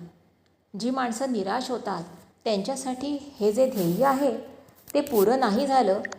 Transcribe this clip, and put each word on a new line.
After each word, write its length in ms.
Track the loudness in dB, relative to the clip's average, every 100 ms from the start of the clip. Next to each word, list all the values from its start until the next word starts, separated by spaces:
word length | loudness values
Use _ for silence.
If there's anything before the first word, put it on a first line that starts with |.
| -14 _ _ _ _ _ _
जी 160 | -6 -4
माणसं 420 | -2 -2 -2 -2
निराश 380 | -2 -2 -2 -4
होतात 320 | -6 -4 -6 -8 -16 -20 _
त्यांच्यासाठी 760 | -2 0 -2 -4 -6 -6 -6 -6 -8 -2
हे 120 | 0
जे 180 | 4 2
ध्येय 360 | 2 0 2 2
आहे 260 | 2 0 -2 -8 -20 -20 _ -4
ते 80 | -2
पुरं 380 | 2 4 4 4
नाही 280 | 2 2 2
झालं 340 | 4 4 0 -4